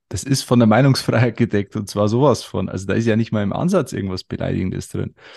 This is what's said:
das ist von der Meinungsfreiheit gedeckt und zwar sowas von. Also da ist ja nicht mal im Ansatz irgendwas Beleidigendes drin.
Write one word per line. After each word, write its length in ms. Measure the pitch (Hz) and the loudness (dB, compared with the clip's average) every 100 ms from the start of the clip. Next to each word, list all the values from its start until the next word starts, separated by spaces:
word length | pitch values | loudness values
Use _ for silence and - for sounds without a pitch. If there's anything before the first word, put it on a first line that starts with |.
| - | -10
das 160 | 101 | -8
ist 180 | - 139 | -2 -2
von 160 | - 120 | 2 4
der 80 | 113 | 6
Meinungsfreiheit 680 | 107 139 135 - 123 120 110 | 6 4 2 2 2 2 2
gedeckt 400 | 113 104 101 107 | 0 0 -4 -6
und 120 | 101 | -6
zwar 200 | 101 104 | 0 0
sowas 340 | 117 143 113 | 4 4 2
von. 280 | - 98 95 | -2 -6 -4
Also 160 | 92 95 | -6 -2
da 80 | |
ist 100 | 98 | 0
ja 100 | 113 | 2
nicht 180 | 110 113 | 0 0
mal 100 | 107 | -2
im 100 | 101 | -2
Ansatz 400 | 101 175 190 143 | -2 0 0 -2
irgendwas 320 | - 98 92 | -6 -6 -6
Beleidigendes 640 | - - 90 95 92 92 - | -8 -6 -4 -2 -4 -6 -8
drin. 260 | 95 98 - - | -6 -8 -10 -20